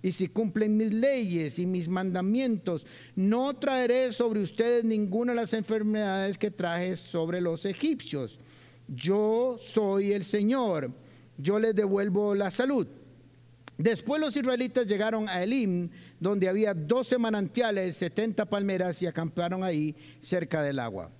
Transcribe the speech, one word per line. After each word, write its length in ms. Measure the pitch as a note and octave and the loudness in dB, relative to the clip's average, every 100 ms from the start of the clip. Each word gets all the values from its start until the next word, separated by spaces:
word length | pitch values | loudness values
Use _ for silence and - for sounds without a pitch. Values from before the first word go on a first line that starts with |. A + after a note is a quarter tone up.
y 120 | F#3 | -2
si 160 | F3 F#3+ | -2 -2
cumplen 480 | - A3 A3 G#3+ G#3+ | 0 0 0 2 2
mis 160 | A3 | 2
leyes 640 | A3 C4 C4+ G#3 E3+ D3+ B2+ | 2 2 2 0 0 -2 -2
y 60 | F3+ | -2
mis 240 | F#3 E3 | 0 -2
mandamientos, 960 | F#3 F#3+ F3+ F#3 A#3 C4 G#3+ - E3 - - - | -2 -2 -2 0 0 0 0 -2 -4 -6 -20 -10
no 400 | - F#3+ A3+ C4+ C#4 | 0 2 2 0 0
traeré 560 | D4 C4 B3 B3 B3+ | 0 2 2 2 2
sobre 280 | A3 A#3+ G#3+ | 0 0 0
ustedes 440 | F#3 - A#3 A#3+ A3+ | -2 0 2 4 2
ninguna 480 | A3 G#3 G3 A#3+ | 0 0 0 0
de 80 | A#3 | 0
las 120 | A3+ | 0
enfermedades 840 | A3 G#3 A3 G#3+ G#3+ G#3 F#3+ G3 G3 | -2 0 0 0 0 0 0 -2 -2
que 120 | G#3+ | -4
traje 460 | G3 F3 E3+ F3+ F#3 | -2 -2 -2 -2 -4
sobre 460 | - F3 E3 F3+ | -4 -2 -2 0
los 240 | F3+ D#3+ G3 | 0 -2 -4
egipcios. 720 | F#3 D4+ D#4 - C#3+ A#2 - - - - - - | -2 -2 -2 -4 -6 -6 -10 -20 -20 -20 -20 -14
Yo 680 | B2 E3 G3+ G#3+ A3 B3+ A#3+ | -6 0 2 2 2 0 -2
soy 540 | - - G3+ G3 G3 | -2 0 2 2 2
el 100 | G3+ | 0
Señor, 680 | F#3+ G#3 G#3 C4 A#3 E3 B2+ B2+ - - - - | 0 0 2 2 0 0 -2 -8 -20 -20 -20 -6
yo 220 | C#3+ G#3 | 0 2
les 160 | A3+ G#3 | 2 2
devuelvo 600 | G3+ G3+ G3+ F#3+ G#3 G3+ | 2 2 2 2 2 2
la 160 | G3 | 0
salud". 360 | F#3+ C4 C#4 F3 - - - - - - - - - | 0 2 2 -2 -8 -20 -20 -20 -20 -20 -20 -20 -2
Después 440 | F3 A3 - D4+ | 0 0 -2 0
los 120 | D#4 A#3+ | 0 0
israelitas 500 | B3+ B3 B3+ B3+ A3 | -2 0 0 0 0
llegaron 400 | G3+ G#3+ A3 G#3+ | 0 2 0 -2
a 160 | F3+ | -2
Elim, 460 | F3+ C4+ G#3 F3 F3 - - - | 0 2 2 0 -4 -10 -20 -4
donde 260 | F3 G3+ F#3 | 0 2 2
había 260 | G3 G#3+ | 4 2
doce 440 | F3+ D3 A#3+ B3+ B3+ | 0 0 0 2 2
manantiales, 800 | A3+ G#3+ F#3+ - A#3 G3+ F#3 D#3 | 2 0 0 0 0 2 -2 -2
setenta 480 | F3 - A3+ G#3 G#3+ | -4 -2 -2 -2 -2
palmeras, 560 | G3+ G3+ F#3+ F3+ E3+ | 0 0 0 0 -2
y 60 | F3+ | -4
acamparon 540 | D#3+ E3 - E3+ F#3 | -2 -4 -2 -4 -2
ahí 320 | F#3+ D#3 D3+ D3+ - - | -2 0 -2 -6 -18 -20
cerca 420 | - F#3 E3 D#3+ | -4 -4 -2 -2
del 160 | C#3+ C#3 | -2 -2
agua. 320 | A#2 F#2+ E2 | -6 -8 -12